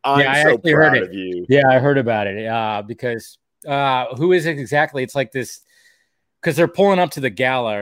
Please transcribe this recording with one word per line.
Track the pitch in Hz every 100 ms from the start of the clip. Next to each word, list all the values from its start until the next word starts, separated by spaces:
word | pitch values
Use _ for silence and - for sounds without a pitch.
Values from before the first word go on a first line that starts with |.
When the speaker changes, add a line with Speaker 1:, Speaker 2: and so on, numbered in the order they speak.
Speaker 1:
I'm | 135 139
Speaker 2:
Yeah, | 135
I | 143
Speaker 1:
so | 151 160
Speaker 2:
actually | 170
heard | 151 156
Speaker 1:
proud | 131
Speaker 2:
it. |
Speaker 1:
of | 92
you. | 95 92 90 92
Speaker 2:
Yeah, | 139 135
I | 131
heard | 139 139
about | 117 110 101
it. | 101 110
Uh, | 113 110 104 104
because, | 117 123 117 - _ _ _ 151
uh, | 139 139 127 120 123
who | 170
is | 180 160
it | 143
exactly? | 123 147 151 139
It's | 127 143
like | 127
this, | 131 117 - _ _ _ _ _ _ _ _
'cause | 170 147
they're | 165
pulling | 175 202 185
up | 175
to | -
the | 131
gala | 95 127 131 117 104